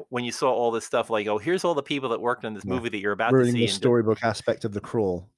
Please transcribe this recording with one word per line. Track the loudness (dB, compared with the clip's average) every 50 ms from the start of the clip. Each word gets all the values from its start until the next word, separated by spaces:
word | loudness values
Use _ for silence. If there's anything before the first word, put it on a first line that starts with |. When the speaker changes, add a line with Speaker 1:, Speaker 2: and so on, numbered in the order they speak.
| -4 -6
Speaker 1:
when | -6 -6 -4
you | -4
saw | -4 0 0 2 2
all | 2 2 2
this | 0 0 -2
stuff | -2 0 0 0 0
like, | 0 0 0 0
"Oh, | 0 -2
here's | 0 0 -2 0 0
all | 0 0
the | 0 -2
people | -2 -2 -4 -2 -2
that | -4 -2
worked | -2 -2 -2 -2 -4
on | -8 -8
this | -8 -6
Speaker 2:
Yeah. | -4 -4
Speaker 1:
movie | -4 -2 -4
that | -4 -2
you're | -2 -2
about | 0 0 2 4 4
Speaker 2:
Ruining | 4 4 4 4
Speaker 1:
to | 2
see," | 2
Speaker 2:
the | 0
Speaker 1:
and | 0 0
the | 2 4
Speaker 2:
storybook | 4 4 4 2 0 0 0
aspect | 0 -2 0 0 -2 -2 -2 -2
of | -6 -6
the | -6
crawl. | -8 -4 -2 -2 0 0 -2 -4 -6 -12 _